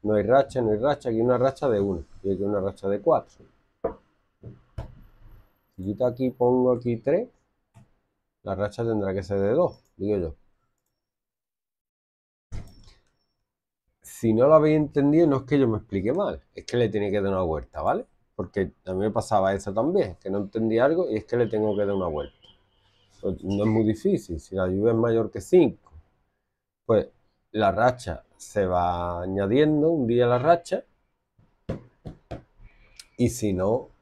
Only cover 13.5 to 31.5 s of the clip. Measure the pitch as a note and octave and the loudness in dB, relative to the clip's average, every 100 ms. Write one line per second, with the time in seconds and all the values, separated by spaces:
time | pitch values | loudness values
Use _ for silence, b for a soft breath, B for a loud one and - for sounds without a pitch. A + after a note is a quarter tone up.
13.5 | _ _ _ _ _ - - A#2 A2 C3 | _ _ _ _ _ -20 -4 0 4 6
14.5 | D#3 D#3 D#3 D3 D3 C#3 D#3 E3+ C3+ B2+ | 6 6 2 2 0 2 4 4 2 0
15.5 | D3 B2+ G#2+ - G2 G2 D#3+ F#3+ D#2 _ | 2 2 0 -4 -4 -2 -2 -4 -6 _
16.5 | - - A#2+ A#2 G#2 G2+ G#2 G2 F#2+ F2+ | -18 -6 -2 0 0 -2 -2 -2 0 -2
17.5 | D#2 C#2 - E2 D#3+ - _ _ - F#2 | -4 -6 -6 -4 -4 -6 _ _ -12 -8
18.5 | - F#2+ - - F#2 G#2+ A2 G#2 G#2 F#2+ | -4 -4 -6 -8 -4 -2 -2 0 2 2
19.5 | G2 G2+ G2 C3 F#3+ A2+ E2+ G2 G2 G2 | 0 -4 -2 0 0 -2 -6 -6 -6 -4
20.5 | A2+ A2+ A2+ C3+ E3 E3+ G#2+ - A#2+ A#2 | -4 0 2 2 2 -2 -4 -4 -2 0
21.5 | A2 G#2+ G2+ G2+ G2+ F2 D2+ C#2+ _ _ | 0 0 0 -2 -2 -2 -4 -8 _ _
22.5 | _ _ _ _ _ _ _ F#2+ F#2 F#2 | _ _ _ _ _ _ _ -8 -6 -4
23.5 | G2+ G#2+ A2 G#2+ A2 F#3+ F3 - E2 - | -2 2 2 2 2 0 0 -2 -10 -6
24.5 | F#2+ F#2 F#2+ A2 A#2 A#2 A2+ G#2+ G#2+ - | -2 0 2 2 2 2 2 0 -6 4
25.5 | F3+ D#3+ - _ - _ _ _ _ _ | 6 6 0 _ -20 _ _ _ _ _
26.5 | _ _ _ - A2 - _ _ _ _ | _ _ _ 0 2 2 _ _ _ _
27.5 | G#2+ G#2 F#2+ B2 B2 - D#2+ _ _ - | 0 0 2 0 0 -8 -10 _ _ -6
28.5 | G#2 F#2+ F2+ F2 F2 F2 F2 F2+ G2 G2 | -2 0 2 0 -2 -4 -6 -4 -2 0
29.5 | B2 D3+ D3+ D3+ E3 A#2+ A#2+ A#2+ B2 C#3 | 2 2 2 0 0 0 2 2 2 2
30.5 | E3+ - F#3 - _ _ _ _ _ _ | 2 0 -8 -8 _ _ _ _ _ _